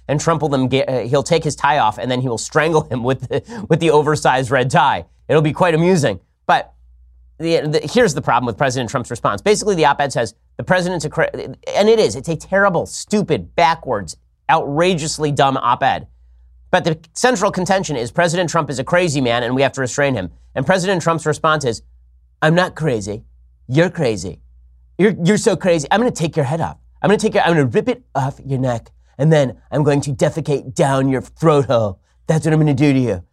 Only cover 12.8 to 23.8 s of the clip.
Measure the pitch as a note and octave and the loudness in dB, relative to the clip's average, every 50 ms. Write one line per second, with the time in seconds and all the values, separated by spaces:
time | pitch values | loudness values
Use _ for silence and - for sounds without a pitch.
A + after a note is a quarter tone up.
12.8 | G#2 - - - - - - G#3+ - - D3+ A2 F2 - - - E3+ D#3+ E3 E3 | -4 -6 -8 -14 -6 -2 -2 -2 0 0 -2 -4 -4 -6 -2 0 2 2 0 -2
13.8 | - C#3 A#2 G2+ F#2+ D#2 - - _ _ _ _ _ - D3+ E3 A#2 C3+ C#3+ D3+ | -4 -6 -6 -6 -6 -8 -14 -18 _ _ _ _ _ 0 0 0 0 -2 0 0
14.8 | F3 F#3 F#3+ D3+ D3+ D#3 - - D#3 D3 D3 C3+ C#3+ C3+ - - - A#2+ B2+ C3 | 2 2 2 0 -2 -6 -6 -4 -4 -2 0 2 2 2 2 0 0 0 0 2
15.8 | C#3 B2 F#2+ E2+ - - - _ - _ - _ - - - - - - - F3+ | 0 0 0 -2 -6 -12 -20 _ -20 _ -20 _ -20 -20 -20 -20 -6 -2 -2 0
16.8 | - E3+ D#3 D#3+ - - _ - - B3 B3+ F3+ G3+ G3 G3 F#3 F3+ E3+ F#3+ G3 | 0 0 -4 -4 -8 -14 _ 0 0 2 2 2 0 -2 -2 -2 -2 0 0 -2
17.8 | F3+ - D3+ A#2+ A#2+ A#2 - - E3+ F3 D3+ F3+ F3+ D#3 - E3+ D3+ B2+ C#3 B2 | 0 -2 -4 -4 -4 -4 -2 0 0 0 0 0 -2 0 0 -2 -2 -2 -4 -6
18.8 | B2+ - F3 F3 F#3 E3+ C3+ D3 C3 A#2+ A#2 B2 B2 A#2 B2+ C3 C#3 B2+ - C#3 | -4 0 0 2 2 2 0 0 0 0 0 0 0 -2 0 0 0 0 0 -2
19.8 | C3 A#2 - - C#3+ C#3+ C3 G#2+ F2+ E2+ - - - - - - B2+ D3+ F#3 G3 | -6 -4 -2 0 0 0 0 -2 -6 -8 -12 -16 -20 -10 -8 -6 0 0 0 0
20.8 | E3 G3 G3 E3+ - E3+ E3 D3+ - D#3 D3 - - D#3+ D#3 D3+ B2+ B2 A2 - | 0 0 -2 0 0 -2 -2 -2 -2 -4 -4 0 0 0 0 0 -2 -4 -4 -4
21.8 | - - - - _ _ _ _ _ _ _ _ - D#3+ E3 F3 F#3 F3+ - - | -10 -18 -20 -20 _ _ _ _ _ _ _ _ 0 2 2 2 2 0 -4 -4
22.8 | D#3 D3+ B2 G#2+ F#2+ G#2 G2+ A#2 - - - - - _ _ _ _ - B2+ D3 | -2 -2 -2 -2 -4 -6 -10 -10 -12 -18 -20 -20 -20 _ _ _ _ -2 0 2